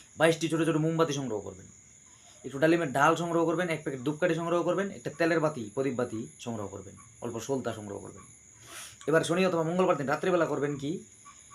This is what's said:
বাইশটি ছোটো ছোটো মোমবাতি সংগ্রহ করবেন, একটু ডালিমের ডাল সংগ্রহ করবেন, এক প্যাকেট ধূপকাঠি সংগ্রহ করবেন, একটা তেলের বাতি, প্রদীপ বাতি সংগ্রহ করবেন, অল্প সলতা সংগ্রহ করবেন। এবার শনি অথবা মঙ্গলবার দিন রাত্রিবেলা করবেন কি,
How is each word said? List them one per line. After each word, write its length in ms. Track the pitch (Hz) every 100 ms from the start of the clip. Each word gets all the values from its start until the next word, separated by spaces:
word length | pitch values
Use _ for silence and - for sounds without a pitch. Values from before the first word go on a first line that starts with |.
| - -
বাইশটি 320 | 160 156 160
ছোটো 160 | 160 160
ছোটো 140 | 151
মোমবাতি 340 | 156 165 160
সংগ্রহ 260 | 143 135 107
করবেন, 260 | 95 92 98 - - - - - - -
একটু 160 | 127 135
ডালিমের 320 | 160 170 156
ডাল 240 | 131 147 165
সংগ্রহ 300 | 170 165 165
করবেন, 240 | 165 180
এক 140 | 156
প্যাকেট 180 | 151 135
ধূপকাঠি 340 | 127 151 175 165
সংগ্রহ 280 | 170 175
করবেন, 280 | 170 175 202
একটা 180 | - 147 -
তেলের 220 | 165 165
বাতি, 300 | 151 139 107
প্রদীপ 200 | 135 135
বাতি 340 | 120 120 110 - -
সংগ্রহ 280 | 123 113 101
করবেন, 280 | 98 95 95 - -
অল্প 180 | 120 117
সলতা 340 | 110 135 117
সংগ্রহ 260 | 107 104 101
করবেন। 220 | 98 98 - - - - - - - - -
এবার 160 | 156
শনি 220 | - 175 185
অথবা 180 | 165
মঙ্গলবার 340 | 160 180 185 170
দিন 100 | 131
রাত্রিবেলা 380 | 156 185 180 156
করবেন 320 | 143 143 143
কি, 260 | 139 196 - - - - -